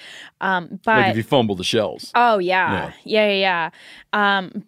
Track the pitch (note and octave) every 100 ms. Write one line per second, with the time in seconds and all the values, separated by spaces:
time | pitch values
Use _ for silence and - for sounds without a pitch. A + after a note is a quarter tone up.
0 | - - - _ F#3+ F#3 E3+ F#3+ - A3
1 | F#3+ A2+ A2+ C#3+ A2 F#2 F2+ A2+ G2 -
2 | - A#3+ A#3+ G#3+ F3+ F#3 E3+ - F3 -
3 | - G#3+ G#3 G3 F#3+ F3 E3 - - -
4 | - G#3 G3+ G3 F#3 G#3